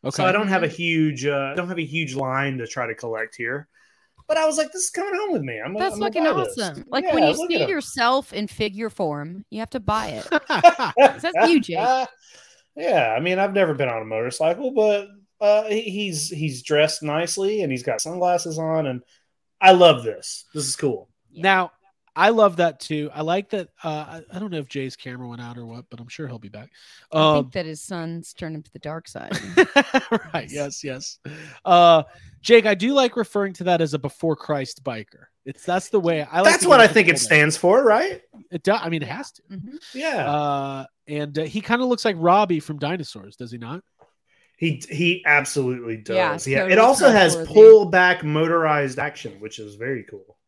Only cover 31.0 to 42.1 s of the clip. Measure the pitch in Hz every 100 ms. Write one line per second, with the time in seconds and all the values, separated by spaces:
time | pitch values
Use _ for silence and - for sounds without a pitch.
31 | 139 - - 151 156 - - 175 170 165
32 | 143 - - _ - 233 214 196 214 277
33 | 254 247 214 208 196 180 180 175 160 143
34 | 135 - 170 151 - 147 131 - - 113
35 | 104 _ _ _ - 139 - 180 - 214
36 | 170 165 147 165 196 339 349 277 226 233
37 | 170 160 - 156 151 156 175 214 269 214
38 | 359 370 _ - - 170 180 220 165 165
39 | 131 170 285 _ _ 196 202 294 - 254
40 | 320 262 135 147 147 139 139 135 131 _
41 | _ 147 147 143 156 208 202 233 254 247
42 | 226